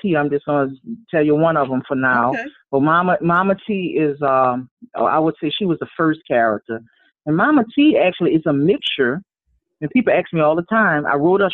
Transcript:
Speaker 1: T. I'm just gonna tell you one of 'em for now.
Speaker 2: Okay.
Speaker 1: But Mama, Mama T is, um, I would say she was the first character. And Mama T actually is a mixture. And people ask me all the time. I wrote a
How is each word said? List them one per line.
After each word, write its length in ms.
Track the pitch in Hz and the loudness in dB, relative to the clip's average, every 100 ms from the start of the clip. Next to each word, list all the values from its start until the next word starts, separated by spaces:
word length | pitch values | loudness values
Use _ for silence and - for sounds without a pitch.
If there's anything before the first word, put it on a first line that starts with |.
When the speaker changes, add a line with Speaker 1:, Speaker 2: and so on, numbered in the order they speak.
Speaker 1:
T. 160 | 208 156 | -2 0
I'm 120 | 147 | 0
just 140 | 143 - | -2 -2
gonna 240 | 147 135 135 - - - | -2 -2 -6 -14 -16 -4
tell 120 | 165 | 0
you 120 | 151 147 | 2 2
one 200 | 165 156 | 2 2
of 160 | 131 | 0
'em 120 | 131 - | -2 -4
for 80 | 135 | -2
now. 360 | 131 123 120 | 0 2 0
Speaker 2:
Okay. 140 | 175 269 - - | -2 -8 -16 -4
Speaker 1:
But 100 | 139 | 0
Mama, 360 | 147 170 180 175 | 2 2 2 0
Mama 340 | 170 175 196 190 - | 0 0 0 -2 -4
T 280 | 196 175 - | -6 -4 -2
is, 220 | 151 143 | -2 -2
um, 460 | 143 131 127 123 127 _ - - | 0 2 0 -2 -8 _ -14 -4
I 240 | 104 147 | -2 0
would 160 | 160 156 | 0 -2
say 120 | 156 | -6
she 140 | - 196 | -4 -2
was 120 | 156 | -4
the 80 | 139 - | -6 -2
first 260 | 160 156 - | -2 -2 -2
character. 540 | 127 113 107 - 110 113 _ _ _ 151 | 0 0 -2 -6 -12 -12 _ _ _ -4
And 100 | 156 | 0
Mama 260 | 240 302 226 - | 2 2 0 2
T 220 | 294 254 | 2 4
actually 360 | 175 175 170 160 | 2 0 0 0
is 100 | 160 | 0
a 80 | |
mixture. 680 | 143 151 269 - - 123 151 - _ _ _ _ - | 0 2 0 -2 -2 -2 -2 -10 _ _ _ _ -12
And 100 | - | -4
people 200 | 254 208 | -2 0
ask 200 | 151 - | 0 0
me 80 | 165 | 0
all 140 | 151 160 | 0 0
the 80 | |
time. 420 | 170 214 208 151 147 | 0 0 2 0 -2
I 100 | 143 | 0
wrote 260 | 160 190 | 2 2
a 80 | 190 | 0